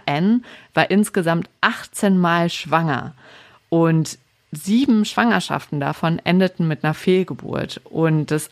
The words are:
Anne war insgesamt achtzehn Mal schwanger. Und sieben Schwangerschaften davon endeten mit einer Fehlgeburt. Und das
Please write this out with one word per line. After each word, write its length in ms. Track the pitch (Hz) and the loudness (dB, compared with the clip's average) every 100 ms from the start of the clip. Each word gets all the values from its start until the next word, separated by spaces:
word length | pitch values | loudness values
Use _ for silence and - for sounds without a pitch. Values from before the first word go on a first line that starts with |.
| - | -2
Anne 340 | 143 196 247 - - - | 0 2 0 -2 -16 -4
war 180 | 160 - | -2 2
insgesamt 600 | 196 202 196 165 170 - _ | 2 2 0 0 0 -4 _
achtzehn 560 | 214 - - - 202 185 | -2 -2 -12 -2 2 2
Mal 320 | 175 170 170 | 2 2 0
schwanger. 640 | - 147 160 165 131 - - - - - _ _ | -4 -2 0 0 -2 -6 -16 -20 -20 -20 _ _
Und 480 | 165 165 160 156 - _ _ _ | 2 4 2 0 -8 _ _ _
sieben 540 | 151 185 226 269 214 | -10 -2 2 4 2
Schwangerschaften 760 | 208 - 226 196 - 147 - 147 | 2 0 2 0 0 -6 -6 -4
davon 420 | 143 - 165 165 | -4 -2 -2 -2
endeten 440 | - 180 185 - 165 | 2 2 2 0 -2
mit 160 | 151 | -2
einer 100 | 156 | -4
Fehlgeburt. 880 | 156 - 185 175 139 - 131 135 - | -2 2 2 0 -8 -8 -6 -8 -12
Und 460 | - - 160 156 147 | -10 -2 2 2 0
das 180 | 151 - | -4 -2